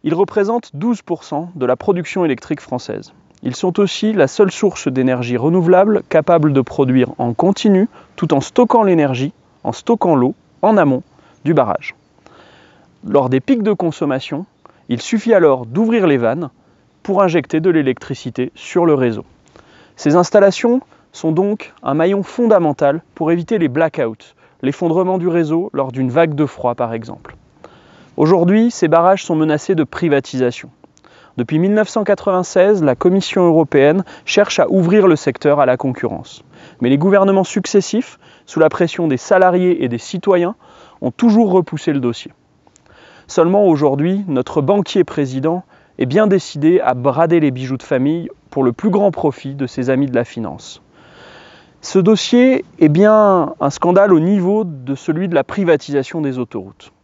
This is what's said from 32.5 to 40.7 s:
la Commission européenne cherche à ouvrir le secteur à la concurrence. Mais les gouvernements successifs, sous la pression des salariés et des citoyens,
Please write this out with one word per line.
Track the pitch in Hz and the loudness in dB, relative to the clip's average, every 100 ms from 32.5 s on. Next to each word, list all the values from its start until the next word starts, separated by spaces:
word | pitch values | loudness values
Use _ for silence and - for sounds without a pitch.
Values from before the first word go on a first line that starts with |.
| 190 190 208 | 2 4 4
la | 147 | 2
Commission | 123 180 190 - 202 175 | 2 2 2 0 2 4
européenne | 160 160 143 143 180 180 - - | 4 2 4 4 2 -4 -12 -2
cherche | - 202 - | 0 0 0
à | 151 | 2
ouvrir | 190 170 208 190 | 2 4 4 4
le | 156 | 2
secteur | - 123 147 147 | -2 -2 0 2
à | 131 | 2
la | 127 | 0
concurrence. | 135 123 120 95 - - _ - - _ | -4 -6 -6 -8 -14 -20 _ -20 -20 _
Mais | 123 | 0
les | 139 | 2
gouvernements | 185 196 196 196 | 4 4 4 2
successifs, | 185 214 - 202 - 214 - - _ _ | 0 -4 0 0 0 -4 -6 -16 _ _
sous | _ - | _ 0
la | 156 | 0
pression | - 170 - 165 | 2 -4 -2 -2
des | 131 | -2
salariés | - 190 185 180 180 175 | 0 2 4 2 0 0
et | 127 | -2
des | 117 | -6
citoyens, | - 180 202 180 175 - - | -8 -6 0 0 0 -6 -20